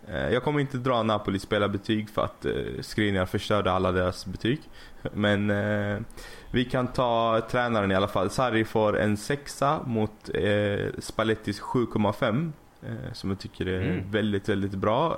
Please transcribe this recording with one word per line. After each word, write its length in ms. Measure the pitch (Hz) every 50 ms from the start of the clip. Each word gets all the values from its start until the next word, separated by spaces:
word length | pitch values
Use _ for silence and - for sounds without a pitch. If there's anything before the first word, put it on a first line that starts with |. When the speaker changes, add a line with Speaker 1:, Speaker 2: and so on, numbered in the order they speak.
| -
Speaker 1:
Eh, 220 | - - 69 67 69 101
jag 100 | 123 -
kommer 160 | 151 147 147
inte 180 | 139 135 131
dra 260 | 127 123 131 127 117 110
Napoli 360 | 110 107 101 - - 98 95
spelarbetyg 680 | - - 110 104 101 101 101 98 - - 110 107 107 107
för 120 | - - -
att, 220 | - - - -
eh, 60 | 67 55 - - 57 64 -
Skriniar 440 | 139 - - - 107 104 98 92 92
förstörde 460 | - - 107 - - 107 104 98 95
alla 200 | 90 92 92 92
deras 340 | 90 92 90 90 90 - -
betyg. 340 | 95 90 - - 107 131 156 - - - - - - - - - - -
Men, 360 | 98 104 104 104 101 101 104
eh, 500 | 101 101 101 104 104 104 101 101 104 101 113 - - - - - - - - -
vi 140 | - 135 127
kan 220 | 123 - 131 123
ta 540 | 120 - - 131 120 117 113 117 113 113 113 113 -
tränaren 420 | - 123 123 120 117 107 101 95
i 40 | 95
alla 120 | 92 98
fall. 220 | 101 - 104 92 101
Sarri 360 | - - 131 127 113 110 113
får 340 | - - 113 110 104 101 -
en 180 | - 107 104
sexa 640 | 101 - - 143 139 - - - - 135 143 151 160 -
mot, 440 | 135 117 110 107 107 - - - - -
eh, 460 | - 82 104 104 104 104 101 101 101 101 - - -
Spallettis 600 | - - - - 110 110 110 107 - - 104 -
sju 260 | - - - 131 117
komma 280 | 113 - 110 104 101 104
fem, 400 | - 139 120 104 135 170 165 147 - - - - - -
eh, 300 | 110 113 110 - - -
som 160 | - - 95
jag 100 | 98 95
tycker 260 | - - - - -
är 160 | 92 92 92
Speaker 2:
Mm. 300 | 95 95 92 92 95 98
Speaker 1:
väldigt, 380 | 104 107 104 107 101 98 - -
väldigt 220 | 101 98 95 98 101
bra. 360 | 95 98 104 110 127 160 165 -